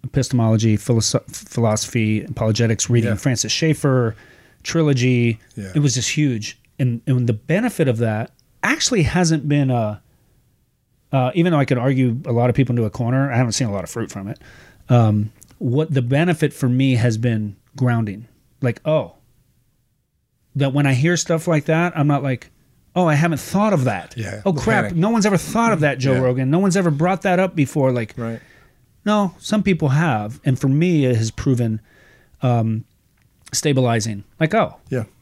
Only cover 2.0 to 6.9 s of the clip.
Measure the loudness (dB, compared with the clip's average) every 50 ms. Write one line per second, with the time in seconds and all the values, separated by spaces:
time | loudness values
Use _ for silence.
2 | 0 0 -2 -2 -4 -6 -6 -2 0 0 2 2 2 0 0 -2 0 2 2 2
3 | 2 2 -2 -2 0 -2 -2 -2 -2 -4 -2 -2 0 0 0 2 2 2 2 2
4 | 2 0 -2 -6 -18 -20 -20 -20 _ _ _ _ -12 -4 0 0 2 2 2 2
5 | 2 2 2 2 2 0 0 -2 -8 _ _ -14 -14 -4 -2 0 2 2 0 0
6 | -2 -2 0 0 0 0 0 -2 -6 -10 -14 _ _ _ _ -2 0 0